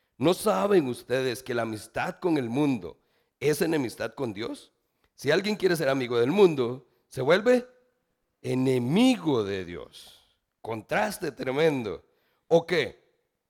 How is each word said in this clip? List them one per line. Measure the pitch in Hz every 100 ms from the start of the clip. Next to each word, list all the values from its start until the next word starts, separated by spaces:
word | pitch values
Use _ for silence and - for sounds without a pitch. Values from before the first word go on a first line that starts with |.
| _ _
¿no | 135 185
saben | 214 190 202 196 135
ustedes | 120 - 127 131 117
que | - 120
la |
amistad | 113 110 - - 147 180
con | 180 156
el | 120
mundo | 120 147 123 85 - _ _ _ _
es | 139 147
enemistad | 156 160 127 - 117
con | - 127
Dios? | 98 110 294 - _ _ _ _ _
Si | 131
alguien | 160 202 208
quiere | 185 170
ser | 147
amigo | 139 123 120
del | 120
mundo, | 185 190 147 117 127 - _ _
se | -
vuelve | 131 180 214 247 247 _ _ _ _ _ _ _
enemigo | 127 127 131 127 120 170 254 240 160 127
de | 101 98 87
Dios." | 85 60 - - - _ _ _ _
Contraste | - 110 - 165 214 190 -
tremendo. | 120 131 131 160 139 110 82 _ _ _ _ _
¿O | 165 170
qué? | 175 117 - _ _ _ _